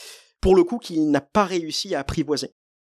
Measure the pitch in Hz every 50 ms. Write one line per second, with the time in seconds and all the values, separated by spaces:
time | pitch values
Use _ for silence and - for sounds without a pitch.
0 | - - - - - _ _ _ - 190 190 185 170 175 240 - - - 170 156
1 | 151 151 143 139 - _ - 214 202 175 185 175 165 156 147 - - 196 175 143
2 | 135 - - 165 143 143 147 131 - - - _ _ _ _ _ _ _